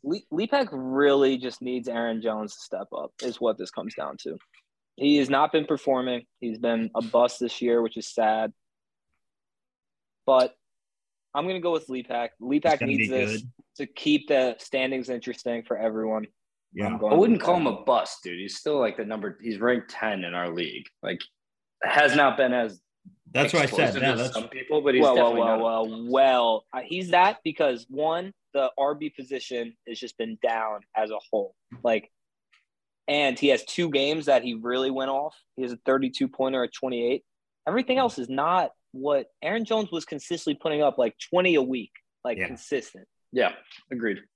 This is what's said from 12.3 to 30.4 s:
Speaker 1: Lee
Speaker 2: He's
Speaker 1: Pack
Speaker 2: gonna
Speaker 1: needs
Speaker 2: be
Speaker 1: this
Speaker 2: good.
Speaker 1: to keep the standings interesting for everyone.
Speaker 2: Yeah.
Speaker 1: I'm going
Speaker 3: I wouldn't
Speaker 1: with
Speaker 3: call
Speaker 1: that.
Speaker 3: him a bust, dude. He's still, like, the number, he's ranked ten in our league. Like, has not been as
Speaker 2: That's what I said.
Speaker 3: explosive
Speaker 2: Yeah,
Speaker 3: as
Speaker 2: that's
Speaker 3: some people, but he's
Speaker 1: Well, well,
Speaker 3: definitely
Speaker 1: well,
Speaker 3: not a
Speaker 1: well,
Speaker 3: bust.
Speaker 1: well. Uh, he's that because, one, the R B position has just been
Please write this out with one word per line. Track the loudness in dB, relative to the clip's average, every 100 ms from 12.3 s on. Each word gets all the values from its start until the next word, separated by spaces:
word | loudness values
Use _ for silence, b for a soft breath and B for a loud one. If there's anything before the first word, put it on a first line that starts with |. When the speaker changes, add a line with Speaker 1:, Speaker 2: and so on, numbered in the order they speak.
| _
Speaker 1:
Lee | -2 2
Speaker 2:
He's |
Speaker 1:
Pack | 2 2
Speaker 2:
gonna | 0
Speaker 1:
needs | 0 0
Speaker 2:
be | 0
Speaker 1:
this | 0 -4
Speaker 2:
good. | -8 -20 _ -12
Speaker 1:
to | -12
keep | -4 0 0 2
the | 2 2 -2
standings | -6 -2 -2 -4 -4
interesting | -8 -8 -6 -6 -6
for | -4 -2
everyone. | -2 -2 -2 -4 -6 _ _ _ _
Speaker 2:
Yeah. | -6 -4
Speaker 1:
I'm | 0
going | 4
Speaker 3:
I | 6
wouldn't | 6 4
Speaker 1:
with |
Speaker 3:
call | 2
Speaker 1:
that. | 2
Speaker 3:
him | 0
a | 0
bust, | 2 2 0 -10
dude. | -12 -10
He's | -10 -8
still, | -2 0
like, | 0 -2
the |
number, | -6 -6 -8 -8
he's | -8 -2
ranked | 0 0 -2
ten | -6 -4 -4
in | -4
our | -4 -4
league. | -4 -6 -8 -16 _
Like, | -8 -8 -12 _ _ _ _ _
has | 0 4 4
not | 6 4 4
been | 2
as | 2 -2 -8 _ _ -20 _ -6
Speaker 2:
That's | 0 2
what | 2
I |
said. | 0 2 0
Speaker 3:
explosive | 2
Speaker 2:
Yeah, | 0
Speaker 3:
as | 0
Speaker 2:
that's | -2
Speaker 3:
some | -4 -8
people, | -12 -2 0
but | 4
he's | 6
Speaker 1:
Well, | 6
well, | 6 4
Speaker 3:
definitely | 4
Speaker 1:
well, | 2 2
Speaker 3:
not |
a |
Speaker 1:
well, | 2 0 -2 -6
Speaker 3:
bust. | 0
Speaker 1:
well. | 4 6 6 4 0 _
Uh, | -12
he's | -8 -8 2
that | 4 4 2
because, | -8 0 0 0 -8
one, | -2 -2 -2 -6 _ _
the | -2 -2 0
R | -2
B | -2 -8
position | -10 -10 -8 -6 -8 -8 _ -14
has | -12
just | -12 -8
been | -8 -2